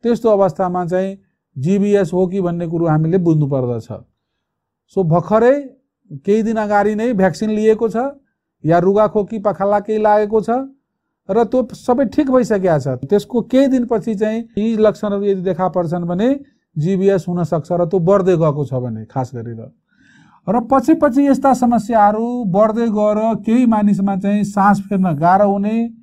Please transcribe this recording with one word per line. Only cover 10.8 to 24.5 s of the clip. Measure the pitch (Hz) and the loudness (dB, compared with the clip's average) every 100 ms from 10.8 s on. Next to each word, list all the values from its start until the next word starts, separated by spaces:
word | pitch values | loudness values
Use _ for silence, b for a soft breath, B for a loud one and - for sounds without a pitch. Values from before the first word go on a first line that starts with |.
| _ _ _ _ - | _ _ _ _ -4
र | 202 | 0
त्यो | 226 262 247 | 2 0 -2
सबै | - - 247 | -6 -2 0
ठिक | 262 - 269 | 0 -2 2
भइसकेको | 254 220 208 185 151 | 0 2 0 0 0
छ, | 135 127 139 | -2 -6 -2
त्यसको | 202 208 240 | -2 0 -6
केही | - 254 277 | 0 2 2
दिनपछि | 262 233 226 233 | 0 -2 -4 -4
चाहिँ | 202 214 220 226 - | -4 -4 -4 -6 -4
यी | 220 220 | -2 2
लक्षणहरू | 214 196 208 202 | 0 0 -4 -2
यदि | 202 196 | -2 -2
देखा | 180 170 185 | -2 -2 -2
पर्छन् | 180 170 175 | -2 -2 -4
भने | 170 180 233 285 B B B 156 | -4 -2 0 -2 B B B -4
जिबिएस | 160 190 196 196 180 | -2 2 2 2 -2
हुन | 175 | -4
सक्छ | 160 165 - | -2 -2 -2
र | 175 | -2
त्यो | 175 190 | 0 0
बढ्दै | 170 202 185 170 | 4 4 4 2
गएको | 160 151 | 2 0
छ | 135 | -4
भने | 131 123 110 | -6 -6 -10
खास | 110 135 127 | -8 -6 -6
गरेर। | 123 113 113 113 _ _ b b b b b - | -8 -12 -14 -16 _ _ b b b b b -4
र | 226 233 | -2 2
पछि | 269 262 | 0 2
पछि | 320 294 247 285 | 2 2 2 2
यस्ता | 269 277 | 2 2
समस्याहरू | 254 240 240 220 226 202 214 233 247 | 2 2 0 0 2 4 2 -4 -4
बढ्दै | 214 180 220 220 233 | -2 2 2 0 -2
गएर | 208 214 208 220 214 | 0 0 0 -2 -2
केही | 214 233 | 0 2
मानिसमा | 240 220 208 190 196 | 2 2 2 2 0
चाहिँ | 196 196 208 | -2 0 -2
सास | 196 | -2